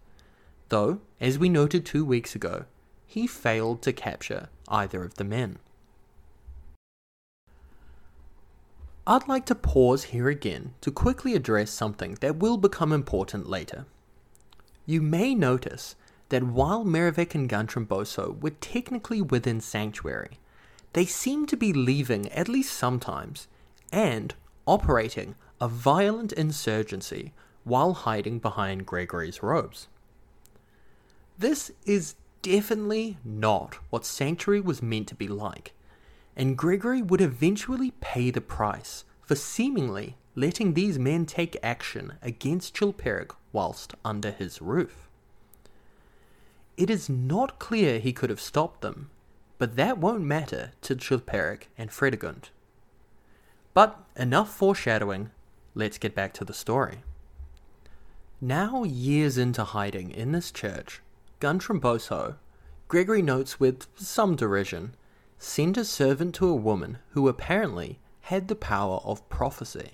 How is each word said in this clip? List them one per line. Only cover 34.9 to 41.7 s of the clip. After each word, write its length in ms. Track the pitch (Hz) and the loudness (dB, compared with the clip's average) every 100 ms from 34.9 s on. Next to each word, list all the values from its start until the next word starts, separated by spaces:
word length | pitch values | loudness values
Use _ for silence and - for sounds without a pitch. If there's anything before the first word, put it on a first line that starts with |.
| 110 104 | -4 -4
to 80 | - | -8
be 120 | 98 | -6
like, 460 | 101 104 - - - - - - - - - | -4 -6 -8 -18 -20 -20 -20 -20 -20 -20 -2
and 220 | 131 127 | 0 2
Gregory 440 | 156 190 226 254 | 2 2 2 0
would 200 | 202 185 | 2 4
eventually 720 | 180 120 160 208 - 254 262 - | 4 4 2 2 -2 -2 -2 -4
pay 280 | - 123 123 | -6 0 0
the 120 | 127 | 0
price 640 | - - 107 - - - - _ | -4 -2 -2 -2 -8 -16 -18 _
for 140 | - 151 | -2 -2
seemingly 800 | - - 247 254 127 98 107 - _ - | -2 -2 0 0 -2 -4 -8 -14 _ -2
letting 380 | 139 175 208 | -2 2 2
these 260 | 156 202 147 | 4 2 2
men 260 | 127 165 160 | 2 2 0
take 320 | - 170 - | -2 -4 -2
action 500 | 113 | -4